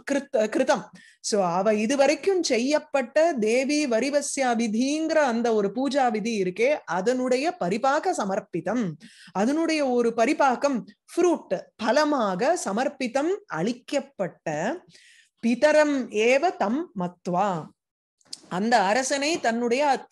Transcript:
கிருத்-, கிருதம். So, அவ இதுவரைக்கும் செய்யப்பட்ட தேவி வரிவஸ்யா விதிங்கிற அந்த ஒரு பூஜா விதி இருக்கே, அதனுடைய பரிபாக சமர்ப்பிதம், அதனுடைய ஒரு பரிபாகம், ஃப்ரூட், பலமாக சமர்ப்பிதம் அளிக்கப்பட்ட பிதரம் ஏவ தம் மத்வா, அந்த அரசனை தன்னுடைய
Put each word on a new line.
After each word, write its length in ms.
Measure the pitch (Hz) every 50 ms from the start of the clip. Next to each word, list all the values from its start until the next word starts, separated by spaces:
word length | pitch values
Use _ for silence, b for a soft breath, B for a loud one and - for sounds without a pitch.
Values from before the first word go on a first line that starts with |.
| - -
கிருத்-, 260 | 277 277 277 - -
கிருதம். 480 | 220 214 214 - - 269 302 285 208 - - B B B B B B
So, 240 | B - 220 202 185
அவ 300 | 175 165 185 196 220 214
இதுவரைக்கும் 680 | 208 220 220 277 269 277 277 320 311 - 392 392 359
செய்யப்பட்ட 920 | 320 - 254 220 247 277 302 294 294 - - 269 247 240 - 302 320 339
தேவி 540 | 320 233 214 214 233 262 269 247 294 302 302
வரிவஸ்யா 680 | 254 226 220 254 285 277 285 285 - - 277 262 247 233
விதிங்கிற 580 | 220 233 220 202 220 262 269 294 311 320 311 320
அந்த 400 | 311 294 247 226 233 233 240 226
ஒரு 180 | 214 202 196 196
பூஜா 360 | 247 269 277 247 285 254 240
விதி 320 | 220 214 196 233 226 202
இருக்கே, 360 | 185 185 180 202 226 277 302 - -
அதனுடைய 720 | - 165 185 190 233 254 254 254 254 254 262 294 349 349
பரிபாக 580 | 349 - 175 202 220 254 269 277 320 311 381 330
சமர்ப்பிதம், 760 | 294 214 196 190 208 202 _ - 165 151 180 220 254 214 170 147 B B B B B B B
அதனுடைய 560 | B 185 208 254 294 320 330 320 320 302 285 254
ஒரு 240 | 247 240 233 233 226
பரிபாகம், 680 | 233 226 254 320 320 294 269 240 240 285 285 269 208 - B B B _
ஃப்ரூட், 560 | - - 339 339 349 311 - - - 185 170 - _ _
பலமாக 840 | - 214 226 240 302 302 294 302 262 220 196 185 180 240 302 349 339 -
சமர்ப்பிதம் 720 | 208 190 226 269 - - - 262 226 247 269 294 349 392 415 -
அளிக்கப்பட்ட 1300 | - 165 160 175 233 247 - - - 294 269 277 - _ - 185 165 - _ - 165 151 151 175 233 339 359 _ b b b b b b b b b b - -
பிதரம் 640 | 226 240 240 285 302 302 302 302 294 285 269 233 196
ஏவ 480 | 208 208 220 240 262 277 330 370 370
தம் 340 | - 202 202 240 302 359 - - 196
மத்வா, 640 | 175 175 180 _ - 190 175 180 208 202 180 156 147 - _ _ _ _ _ _ _ _ _ _ _ - - - - -
அந்த 320 | 170 180 208 233 247 220
அரசனை 600 | 185 190 220 254 262 262 294 277 277 302 339 -
தன்னுடைய 640 | - 233 226 240 240 233 240 269 302 285 262 - - _